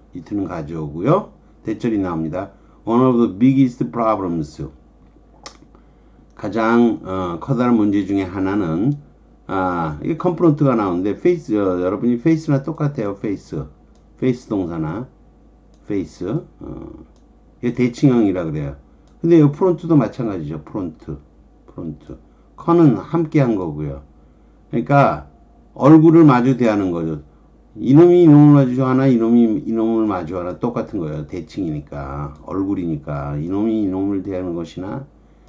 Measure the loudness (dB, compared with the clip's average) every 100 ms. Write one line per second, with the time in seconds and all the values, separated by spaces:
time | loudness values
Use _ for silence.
0 | _ -18 -8 -6 -6 -8 -10 -10 -10 -4
1 | 0 0 -2 -18 _ _ -10 -6 -4 -2
2 | -4 -4 -6 -8 -10 -16 _ _ -2 2
3 | 2 2 0 2 2 4 2 0 -8 -2
4 | -2 -2 -4 -6 -8 -10 -14 -16 _ _
5 | _ _ _ _ -20 -20 _ -20 _ _
6 | _ _ _ -12 -8 -4 0 2 2 0
7 | -6 -6 -6 -8 -6 -2 0 2 2 0
8 | -2 -4 -4 -4 -2 -2 -2 -2 -2 -4
9 | -10 _ _ _ -8 -4 -4 -4 -6 -8
10 | -8 -4 -4 0 0 2 2 2 0 -2
11 | -4 -2 -2 -2 -2 -2 0 -2 -2 -2
12 | -2 0 0 0 0 -2 -2 -6 -6 -4
13 | -8 -6 -8 -8 -8 -12 -12 -16 _ _
14 | _ _ -4 -4 -4 -6 -4 -6 -6 -8
15 | -12 _ _ _ _ _ _ _ -8 -6
16 | -6 -10 -6 -6 -8 _ -16 -16 -16 -20
17 | -20 _ _ _ _ _ -8 -2 -4 2
18 | 2 4 2 0 -6 -8 -10 -12 _ _
19 | _ _ 2 4 4 2 -2 -2 2 2
20 | 2 -4 -6 -6 -8 -12 -10 -10 -10 -12
21 | -14 -14 -16 _ _ _ -20 -14 -14 -14
22 | -18 -20 _ _ _ -10 0 4 6 4
23 | -2 -4 0 0 2 0 -4 -6 -8 -10
24 | -16 _ _ _ _ _ _ -6 2 4
25 | 4 0 -12 _ _ _ _ 2 6 8
26 | 8 8 8 6 2 2 0 0 -2 -2
27 | -6 -8 -12 _ _ _ _ -8 4 6
28 | 8 8 8 10 8 8 4 0 0 2
29 | 2 2 4 4 4 0 -4 -2 0 0
30 | 0 -4 -6 -6 -6 -6 -6 -6 -8 -8
31 | -8 -8 -10 -12 -12 -8 -8 -8 -10 -12
32 | -10 -10 -10 -12 -10 -6 -4 -4 -4 -6
33 | -8 -8 -6 -8 -6 -4 -2 -2 -2 -4
34 | -4 -4 -6 -8 -6 -8 -10 -12 -12 -12
35 | -14 _ _ _